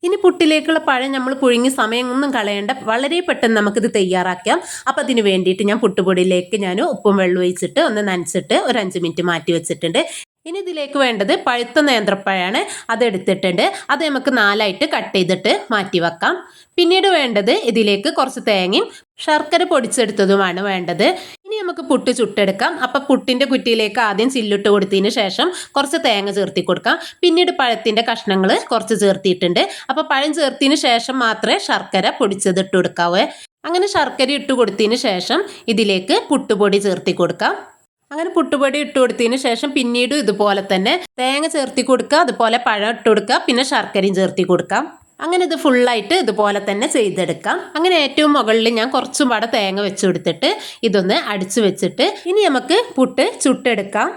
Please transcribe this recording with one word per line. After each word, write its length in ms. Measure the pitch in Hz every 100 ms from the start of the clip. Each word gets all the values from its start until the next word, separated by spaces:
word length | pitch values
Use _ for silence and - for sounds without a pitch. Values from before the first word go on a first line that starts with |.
| 349
ഇനി 100 | 392
പുട്ടിലേക്കുള്ള 560 | 370 359 320 311 302 320 311
പഴം 220 | 262 262 269
നമ്മൾ 160 | 254 269
പുഴുങ്ങി 280 | 262 240 254 262
സമയം 260 | 220 233 247
ഒന്നും 160 | 254 285 262
കളയണ്ട, 340 | 208 202 202 - 208
വളരെ 300 | 226 277 339 359
പെട്ടെന്ന് 300 | 269 233 226
നമുക്കിത് 280 | 208 220 220 220
തയ്യാറാക്കാം. 600 | 190 180 180 180 208 320 - - -
അപ്പൊ 120 | 277
അതിന് 200 | 262 240 202
വേണ്ടിയിട്ട് 360 | 190 185 185 202
ഞാൻ 100 | 214
പുട്ടുപൊടിയിലേക്ക് 720 | 214 190 185 180 180 180 180 220 196
ഞാൻ 140 | 180 339
ഉപ്പും 220 | 254 208 196
വെള്ളം 180 | 185 185
ഒഴിച്ചിട്ട് 360 | 180 180 175 - 320
ഒന്ന് 160 | 208 208
നനച്ചിട്ട് 480 | 180 170 190 151 269 349
ഒരു 120 | 247
അഞ്ച് 180 | 190 175 170
മിനിറ്റ് 180 | 165 175
മാറ്റി 200 | 165 160 170
വെച്ചിട്ടുണ്ട്. 440 | 165 165 170 190 320 - - _ 320
ഇനി 100 | 359
ഇതിലേക്ക് 360 | 359 320 285 277
വേണ്ടത് 300 | 262 233 294 339 -
പഴുത്ത 340 | 240 240 - 294
നേന്ത്രപ്പഴമാണ്, 720 | 240 202 196 196 190 180 240 403 - -
അതെടുത്തിട്ടുണ്ട്. 720 | 226 240 190 190 190 190 175 302 381 -
അത് 80 | 277 320
നമുക്ക് 240 | 277 277 247
നാലായിട്ട് 480 | 202 202 214 190 262
കട്ട് 200 | 262 190 196
ചെയ്തിട്ട് 360 | 175 180 214 381 -
മാറ്റി 260 | 214 190 180
വെക്കാം. 300 | 170 165 220 359 - - _ -
പിന്നീട് 280 | 339 370 392 349
വേണ്ടത് 340 | 262 233 202 359 277
ഇതിലേക്ക് 400 | 233 208 202 233 311
കുറച്ച് 260 | 262 254 -
തേങ്ങയും 380 | 202 180 233 453 - _ _ -
ശർക്കര 360 | 302 294 339 359
പൊടിച്ചെടുത്തതുമാണ് 880 | 311 233 - 220 220 190 196 190 175 202
വേണ്ടത്. 360 | 190 175 170 233 370 - - 381
ഇനി 100 | 427
നമുക്ക് 200 | 370 339 269
പുട്ട് 200 | 311 - 247
ചുട്ടെടുക്കാം. 540 | - 208 196 196 285 330 254
അപ്പൊ 120 | 277 269
പുട്ടിന്റെ 380 | 262 - 254 269
കുറ്റിയിലേക്ക് 480 | 254 240 226 214 - 220
ആദ്യം 200 | 196 233
ചില്ലിട്ട് 340 | 262 214 202 208
കൊടുത്തതിന് 360 | 202 196 196 196 240
ശേഷം 280 | 196 190 311 359 -
കുറച്ച് 240 | 285 277 330 262
തേങ്ങ 240 | 208 202 196
ചേർത്തി 240 | 190 185 175
കൊടുക്കാം. 280 | 175 226 330 - -
പിന്നീട് 300 | 359 330 359 349
പഴത്തിന്റെ 400 | 254 226 226 214 233
കഷ്ണങ്ങൾ 420 | 226 - 196 190 233 233
കുറച്ച് 260 | 233 208 220
ചേർത്തിയിട്ടുണ്ട്. 600 | 196 190 196 180 175 175 381 - -
അപ്പൊ 140 | 269 311
പഴം 200 | 277 294 302
ചേർത്തതിന് 400 | 277 - 277 294 277
ശേഷം 300 | 233 233 262 233
മാത്രമേ 320 | 214 220 311 -
ശർക്കര 380 | 220 - 190 202 -
പൊടിച്ചത് 420 | 220 196 196 185
ഇട്ട് 120 | 190 190
കൊടുക്കാവൂ. 460 | 175 170 175 180 294 - - _ 294
അങ്ങനെ 200 | 359 392 381
ശർക്കര 340 | 277 - 262 285
ഇട്ട് 140 | 285 254
കൊടുത്തതിന് 380 | 226 196 214 247 254
ശേഷം 340 | 185 175 269 403 - -
ഇതിലേക്ക് 420 | 214 208 190 185 370 -
പുട്ടുപൊടി 500 | 277 - 208 202 196 202
ചേർത്തി 280 | 175 - 175
കൊടുക്കാം. 340 | 170 170 233 392 - _ _ _ _
അങ്ങനെ 180 | 294 339 359
പുട്ടുപൊടി 420 | 269 285 269 277
ഇട്ട് 120 | 294 285
കൊടുത്തതിന് 340 | 247 233 233 262
ശേഷം 240 | 262 233 294 285
പിന്നീട് 380 | 247 240 247 294
ഇതുപോലെ 400 | 214 202 208 196 196
തന്നെ 200 | 190 196 349 359 -
തേങ്ങ 260 | 254 277 320
ചേർത്തി 300 | 320 262 - 254
കൊടുക്കുക, 280 | 254 233 294
അതുപോലെ 340 | 339 233 226 233 240
പഴം 240 | 214 208
ഇട്ട് 120 | 233 -
കൊടുക്കുക, 280 | 214 208 269 -
പിന്നെ 160 | 240 262
ശർക്കരയും 440 | 262 202 202 196 190
ചേർത്തി 260 | 190 185 170
കൊടുക്കാം. 320 | 175 170 208 302 - _ _
അങ്ങനെ 180 | 302 359 359
ഇത് 60 | 311
ഫുള്ളായിട്ട് 520 | 311 254 247 240 202 359
ഇതുപോലെ 380 | 285 202 208 202 202
തന്നെ 180 | 196 262 294
ചെയ്തെടുക്കാം. 640 | 208 175 175 160 208 285 - 302
അങ്ങനെ 200 | 349 349
ഏറ്റവും 260 | 277 277 302 285
മുകളിൽ 320 | 220 220 226 233
ഞാൻ 100 | 233
കുറച്ചും 340 | 262 262 - 277
പാടെ 140 | 220 233
തേങ്ങ 260 | 233 196 190 202
വെച്ച് 180 | 190 196
കൊടുത്തിട്ട് 400 | 175 - 160 277 415 - - 226
ഇതൊന്ന് 280 | 202 180 247 -
അടിച്ചു 280 | 208 190 - 208
വെച്ചിട്ട് 400 | 180 180 - 311 403 339
ഇനി 120 | 403 392
നമുക്ക് 300 | 269 - 370 480 -
പുട്ട് 300 | 262 262 370 -
ചുട്ടെടുക്കാം. 640 | 285 247 262 220 196 208 277